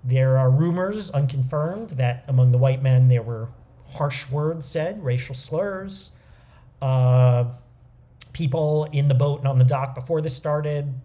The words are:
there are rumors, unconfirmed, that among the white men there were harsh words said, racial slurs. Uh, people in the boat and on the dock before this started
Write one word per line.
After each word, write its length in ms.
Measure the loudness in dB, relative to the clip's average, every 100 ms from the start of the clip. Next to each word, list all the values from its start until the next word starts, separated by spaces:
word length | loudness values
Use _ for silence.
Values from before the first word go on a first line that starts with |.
there 360 | 0 0 2 4
are 120 | 4
rumors, 600 | 4 2 0 -2 -4 -4
unconfirmed, 800 | -2 -2 -2 -2 -2 -4 -6 -10
that 340 | -2 -2 -2 -2
among 260 | 4 4
the 60 | 4
white 240 | 2 2
men 260 | 2 4 6
there 140 | 4
were 260 | 0 -8 -10 -14 -20 -20 -20
harsh 400 | -6 -6 -6 -6
words 360 | -4 -2 -4 -6
said, 380 | -4 -4 -6
racial 300 | -4 -4 -6
slurs. 800 | -12 -8 -4 -4 -6 -12 -14 -18 -20 _ -20 -20 -20 -20 _
Uh, 640 | -2 2 4 6 6 4 0 -6 -20 -20 -20 -20 _ _ -20
people 520 | -6 -2 0 0 0 0
in 160 | 0 2
the 60 |
boat 260 | 4 2 0
and 80 | 0
on 100 | 4
the 60 |
dock 300 | 4 2 -4
before 260 | -8 -4 -2
this 140 | -2
started 600 | -4 -4 -2 -2 -4 -6 -10